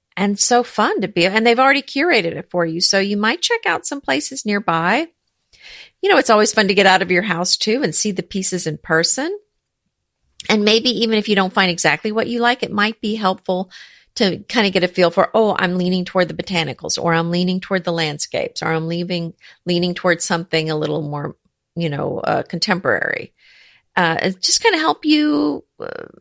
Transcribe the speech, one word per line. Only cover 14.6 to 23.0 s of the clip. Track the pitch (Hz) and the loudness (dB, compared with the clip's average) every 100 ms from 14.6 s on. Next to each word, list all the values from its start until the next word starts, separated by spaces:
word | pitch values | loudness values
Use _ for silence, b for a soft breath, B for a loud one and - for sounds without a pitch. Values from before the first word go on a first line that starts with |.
| 202 | 2
of | |
get | 190 | 2
a | 180 | 0
feel | - 175 | 2 2
for, | 170 - | 4 2
"Oh, | 214 220 185 | 4 2 2
I'm | 180 180 | 0 0
leaning | 180 185 | 0 0
toward | 180 185 175 | 0 0 0
the | |
botanicals, | 165 170 180 151 - 156 - | -2 -4 -4 -4 -6 -8 -4
or | 170 | 0
I'm | 165 170 | 0 0
leaning | 175 185 185 | 0 0 -2
toward | - 190 | -2 -4
the | 175 | -2
landscapes, | 165 160 147 - - - - | -2 -2 -4 -6 -6 -6 -6
or | 165 | -4
I'm | 160 160 | -2 -2
leaving, | 170 175 175 170 - B B - | -4 -4 -6 -6 -10 B B -2
leaning | 175 175 | 0 0
towards | 180 220 165 | 0 0 0
something | - 175 165 160 156 | 0 -4 -2 -2 -2
a | 151 | -2
little | 151 151 | -2 -4
more, | 151 147 151 - _ _ _ - | -4 -6 -8 -12 _ _ _ -6
you | 165 | -4
know, | 139 143 139 | -4 -4 -4
uh, | - - | -2 -2
contemporary." | - 170 - 185 151 101 | -4 -4 -2 -2 0 0